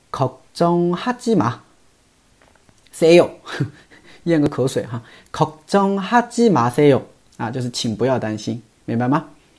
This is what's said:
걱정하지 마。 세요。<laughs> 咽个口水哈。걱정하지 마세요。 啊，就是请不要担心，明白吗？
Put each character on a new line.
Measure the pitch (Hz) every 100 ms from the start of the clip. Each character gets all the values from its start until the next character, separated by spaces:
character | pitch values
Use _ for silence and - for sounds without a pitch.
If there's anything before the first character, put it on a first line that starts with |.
| _
걱 | - 127 - _ -
정 | 170 175 175 175
하 | 247 240
지 | 233 202
마。 | 117 - - _ _ _ _ _ _ _ _ _ _ _ _
세 | - 160 170
요。 | - - - - 139 -
<laughs> | _ - - -
咽 | 170 165
个 | 147
口 | - 131
水 | - 110
哈。 | 120 - - -
걱 | - 151 - -
정 | 196 196 196
하 | 185 240 233
지 | - 233
마 | 147 120
세 | 135 147 123
요。 | - _ _ -
啊， | 117
就 | 123
是 | 123
请 | - 123 104
不 | 123
要 | 123
担 | 110 107
心， | 113 117 - _ -
明 | 117
白 | 123
吗？ | 151 - - _